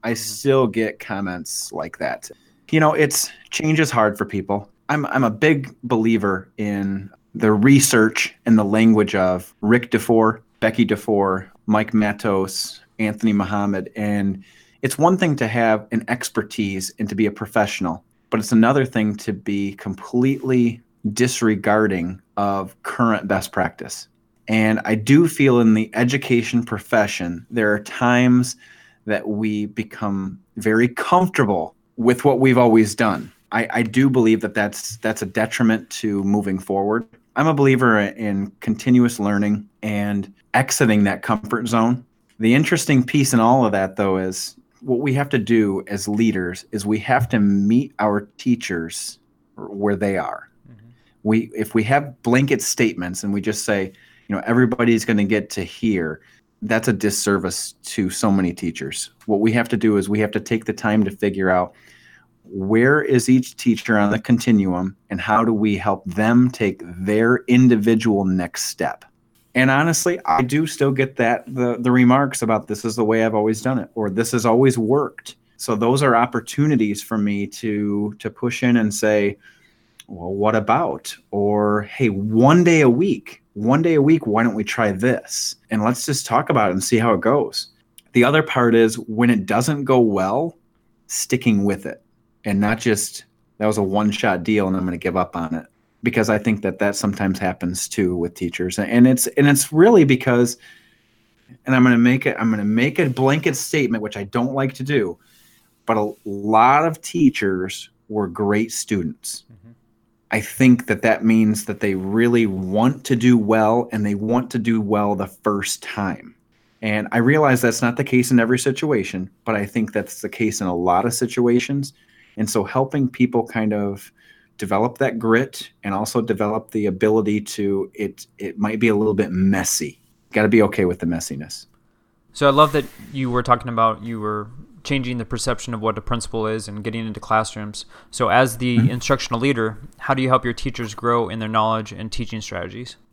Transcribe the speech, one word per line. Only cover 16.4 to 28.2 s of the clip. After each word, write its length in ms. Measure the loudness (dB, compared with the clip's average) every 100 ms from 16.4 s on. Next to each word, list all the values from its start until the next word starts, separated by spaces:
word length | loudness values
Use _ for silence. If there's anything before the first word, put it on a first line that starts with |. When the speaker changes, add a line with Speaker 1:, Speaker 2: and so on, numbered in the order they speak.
| -6 -6 -4 -4 -10 -8
Speaker 1:
and 100 | -8
to 60 | -2
be 100 | -2
a 60 |
professional, 720 | -2 -4 -2 -2 -2 -6 -6 _ _ _
but 100 | -4
it's 120 | 2
another 340 | 4 4 2 0
thing 300 | -2 -4 -4
to 160 | -8
be 400 | -8 -4 -4 -4
completely 1080 | -6 -10 -10 -4 0 0 -2 -2 2 2 -2 _ _ -6
disregarding 1080 | 0 0 2 0 0 2 2 2 0 -6 -10 _ -6
of 440 | -4 -4 -8 _
current 440 | -12 -2 0 0 0
best 240 | -2 -2
practice. 560 | -4 -4 -6 -14 -14 -16 _ _ _ -2
And 320 | 0 2 0 -2
I 100 | -4
do 320 | 4 4 4
feel 320 | 2 2 6
in 140 | 6
the 160 | 4 0
education 720 | -2 0 -2 0 0 0 -4
profession, 800 | -2 -8 -2 0 0 -4 -8 -8 -6
there 240 | -2 0
are 60 | 0
times 760 | -4 -2 2 4